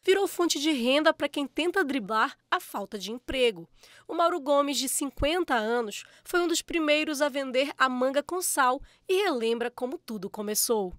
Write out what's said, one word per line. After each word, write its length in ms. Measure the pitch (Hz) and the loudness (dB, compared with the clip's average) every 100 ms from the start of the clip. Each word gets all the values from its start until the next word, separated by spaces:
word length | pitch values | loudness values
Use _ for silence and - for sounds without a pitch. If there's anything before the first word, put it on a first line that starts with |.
virou 240 | - 381 392 | 2 2 2
fonte 320 | - 339 294 | 0 0 0
de 100 | 302 | 0
renda 400 | 269 240 285 320 | 2 2 4 4
para 160 | 311 285 | 2 -2
quem 200 | 302 269 | -4 -6
tenta 360 | - 349 392 | -2 0 0
driblar 540 | 285 269 196 220 247 - _ | 0 -2 -2 0 0 -2 _
a 100 | 359 | -4
falta 380 | - 214 196 208 | -4 -10 -8 -10
de 120 | 185 | -10
emprego. 560 | 247 - 262 240 175 170 _ - - - | -10 -6 2 2 0 -8 _ -20 -20 -6
O 60 | |
Mauro 260 | 320 339 349 | 0 2 2
Gomes, 380 | 269 285 285 240 | 2 2 2 0
de 140 | 254 | -2
cinquenta 640 | - 277 - 285 359 320 | -2 -4 -2 0 0 0
anos, 500 | 247 214 240 214 - - - | 0 0 0 -2 -8 -14 -20
foi 180 | - 349 | -2 0
um 60 | 349 | 2
dos 140 | 330 | 0
primeiros 640 | - 330 302 294 311 277 | -2 0 2 2 0 0
a 80 | 294 | 0
vender 400 | 269 269 254 285 - | -2 -2 0 0 0
a 100 | 262 | 0
manga 340 | 254 262 277 | 2 0 0
com 200 | - 359 | -2 -4
sal 360 | 359 294 254 277 - _ - | -2 2 2 0 -6 _ -2
e 140 | 370 | 0
relembra 480 | 415 254 226 233 240 | 2 0 0 0 -4
como 260 | - 254 330 | -6 -8 -8
tudo 320 | - 214 196 | -10 -10 -8
começou. 640 | - 208 208 - 220 185 | -8 -4 -2 0 0 -2